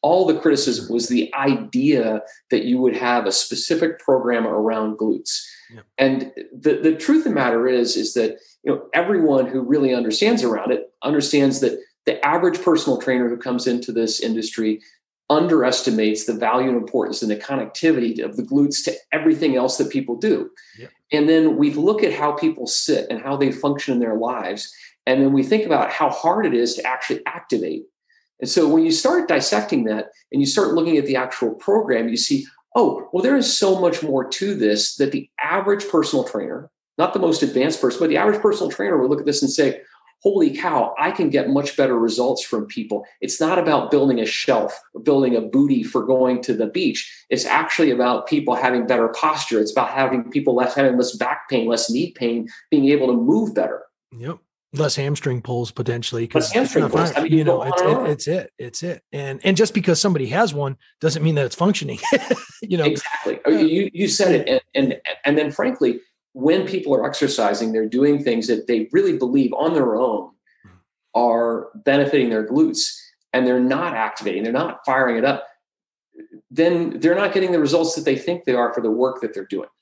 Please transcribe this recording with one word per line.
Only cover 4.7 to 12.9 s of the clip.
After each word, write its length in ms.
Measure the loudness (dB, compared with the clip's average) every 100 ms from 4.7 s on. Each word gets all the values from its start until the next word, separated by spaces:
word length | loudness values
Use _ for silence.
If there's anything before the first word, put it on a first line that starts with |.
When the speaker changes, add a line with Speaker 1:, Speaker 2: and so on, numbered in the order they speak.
| 0 -4 -2
Speaker 1:
glutes. 420 | -2 -2 -4 -8 -10 -20 -20
Speaker 2:
Yeah. 80 | -20 -20 0
Speaker 1:
And 340 | 2 2 -4 -12 -18 -4
the, 200 | 0 2
the 200 | 2 0
truth 300 | 2 2 2
of 60 |
the 40 | 0
matter 320 | 0 0 2
is, 300 | 2 0 -2
is 160 | -2
that, 240 | 0 -2 -4 _ _
you 80 | -4
know, 140 | -4 -2
everyone 540 | -2 0 2 4 2 2
who 140 | -2
really 300 | 0 2 2
understands 520 | 0 -2 0 2 2
around 280 | 0 -2 -2
it 200 | -4 -4 _
understands 580 | -2 0 0 2 2 2
that 180 | -2 -2 -12 _ -4
the 180 | -2 0
average 360 | 2 2 0
personal 380 | 2 2 2